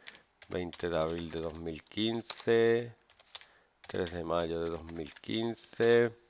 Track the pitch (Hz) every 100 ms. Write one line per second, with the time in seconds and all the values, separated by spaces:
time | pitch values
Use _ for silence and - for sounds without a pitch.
0 | - - _ _ - 90 87 80 87 85
1 | 80 85 85 80 82 80 82 80 - -
2 | 110 113 - - - 117 113 117 120 -
3 | _ _ _ - - _ _ _ - 95
4 | 87 87 82 82 82 82 82 82 80 82
5 | 78 - - 110 113 113 - - 117 117
6 | 120 117